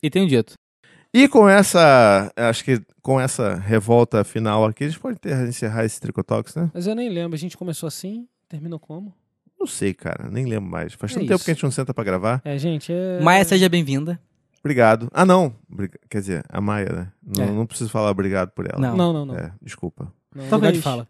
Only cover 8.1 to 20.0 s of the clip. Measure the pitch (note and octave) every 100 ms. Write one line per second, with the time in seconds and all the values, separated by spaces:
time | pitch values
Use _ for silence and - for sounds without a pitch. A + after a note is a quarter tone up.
8.1 | A3 A#3+ _ _ D#3+ D#3+ D#3+ _ D#3 G3+
9.1 | - _ _ _ _ F#4 - G2+ F2+ -
10.1 | - - G#2+ C3 A2 G2 E2+ D#2+ - G#2+
11.1 | - D3+ F#3 - D#3+ C#3+ B2 C3 B2 G#2
12.1 | F#2 G2+ B2+ D3 C#3 D#3+ D#3 - F3 F#3
13.1 | F3+ E3 F#3 F3+ F#3+ F#3 E3+ D3 C3+ D#3
14.1 | F3 _ _ _ _ C#3+ C3 A2+ A2+ A#2
15.1 | - F#3 F#3 E3 - _ F2+ G2 - _
16.1 | G#2+ G2 F2 - - G2+ G#2 G2 E2+ F2+
17.1 | _ - G2+ G2+ G#2 A2+ - A2+ A2 G#2+
18.1 | G2 G2 F#2+ F#2 - F#2 - C3 F#3 F3
19.1 | D#3+ C#3+ B2+ - G2 - - F3 -